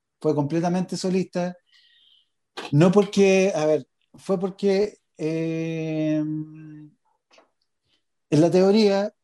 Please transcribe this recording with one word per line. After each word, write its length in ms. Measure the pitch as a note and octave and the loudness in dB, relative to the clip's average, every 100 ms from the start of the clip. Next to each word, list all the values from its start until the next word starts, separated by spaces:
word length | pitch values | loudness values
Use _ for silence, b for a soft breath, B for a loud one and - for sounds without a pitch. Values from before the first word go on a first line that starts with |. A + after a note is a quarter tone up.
| _ _ | _ _
fue 140 | D#3 | -2
completamente 640 | C#3+ C#3+ E3 F3 F3+ F3+ F3 | -2 -2 -2 -2 -2 -4 -6
solista. 580 | F#3+ F#3 F3 F#3 F3+ F3+ _ _ _ _ _ _ _ _ _ - - | -4 -2 -4 -6 -6 -8 _ _ _ _ _ _ _ _ _ -18 -2
No 220 | C#3+ F3+ | 4 4
porque, 580 | G3 G3 G3+ G3 F#3+ F#3+ F3+ | 4 2 2 4 4 2 0
a 80 | |
ver, 220 | D3+ D3+ B2+ _ _ | 0 -2 -4 _ _
fue 260 | - - F#3+ | -14 -6 -4
porque, 600 | F#3+ F#3 G3 G3 G#3 - _ - | -4 -4 -2 0 -2 -6 _ -8
eh, 1040 | D#3+ D#3+ E3 D#3+ E3 D#3+ D#3+ D#3 D#3 D#3 D#3 D#3 D#3 D#3 D#3 D3+ D3+ _ _ _ _ _ _ _ _ _ _ _ _ _ - | -6 -4 -4 -4 -6 -6 -6 -4 -2 -2 -2 -6 -10 -16 -20 -20 -20 _ _ _ _ _ _ _ _ _ _ _ _ _ -2
en 100 | D3 | 2
la 100 | E3 | 4
teoría 640 | F3+ F#3+ G#3 G#3 G3 G#3 - | 4 4 4 4 2 -2 -8